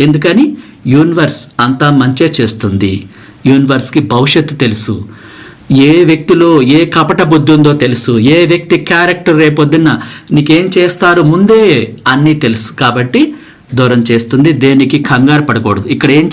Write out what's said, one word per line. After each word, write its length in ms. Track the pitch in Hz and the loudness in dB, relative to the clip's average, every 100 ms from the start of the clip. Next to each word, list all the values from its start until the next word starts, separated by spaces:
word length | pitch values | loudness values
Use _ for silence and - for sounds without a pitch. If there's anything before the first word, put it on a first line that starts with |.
ఎందుకని? 560 | 143 147 175 190 302 - - - - | 0 0 0 0 0 -2 -14 -10 -2
యూనివర్స్ 640 | 135 165 170 151 - - - | 0 2 0 -2 -4 -8 -4
అంతా 300 | 123 131 147 | -4 -2 0
మంచే 420 | 143 127 131 165 - | 0 0 0 -2 0
చేస్తుంది. 680 | 110 - 104 95 98 95 - - - - 131 | -4 -4 -4 -2 -2 -4 -10 -20 -20 -6 0
యూనివర్స్కి 540 | 135 135 131 - 156 | 2 2 -2 -2 -4
భవిష్యత్తు 540 | 104 120 143 170 151 | -2 -2 0 0 -2
తెలుసు, 500 | 147 123 104 - 95 101 - - - - - - | -4 -4 -2 -4 -6 -10 -18 -20 -20 -20 -14 -2
ఏ 320 | 135 139 165 | 2 4 4
వ్యక్తిలో 580 | 165 156 - 170 170 156 | 2 0 0 2 2 2
ఏ 220 | 127 151 | 2 2
కపట 380 | 165 165 151 180 | 0 0 -2 0
బుద్ధి 300 | 165 156 131 | 0 2 2
ఉందో 200 | 156 147 | 2 2
తెలుసు, 460 | 147 127 127 - 117 | 2 0 -2 -2 0
ఏ 280 | 120 160 170 | 2 2 2
వ్యక్తి 300 | 170 - 165 | 0 0 -2
క్యారెక్టర్ 640 | - 185 180 180 - 156 | 0 -2 0 -2 0 2
రేపొద్దున్న 640 | 156 147 143 160 156 113 - - - | 2 2 0 2 0 -2 -6 -16 -4
నీకేం 380 | 151 147 156 190 185 | -2 2 0 0 0
చేస్తారో 440 | 180 175 180 175 | 0 0 0 2
ముందే 720 | 151 170 202 220 214 131 107 - - | 2 2 2 4 2 0 -4 -6 -4
అన్నీ 260 | 135 151 | 0 0
తెలుసు. 380 | 147 120 110 - | 0 -2 -4 -6
కాబట్టి 640 | - 127 123 127 240 302 - - - - | -4 -2 -2 -2 0 -2 -4 -18 -20 -8
దూరం 300 | 123 127 123 117 | -2 0 0 0
చేస్తుంది. 420 | 117 113 135 151 | 0 0 0 0
దేనికి 460 | 135 135 139 139 147 | 2 2 2 0 -2
కంగారు 440 | 143 131 135 151 | -2 0 2 2
పడకూడదు. 460 | 147 113 110 98 98 | 0 -2 -2 -4 -4
ఇక్కడ 220 | 135 147 | -2 0
ఏం 200 | 143 165 | 0 0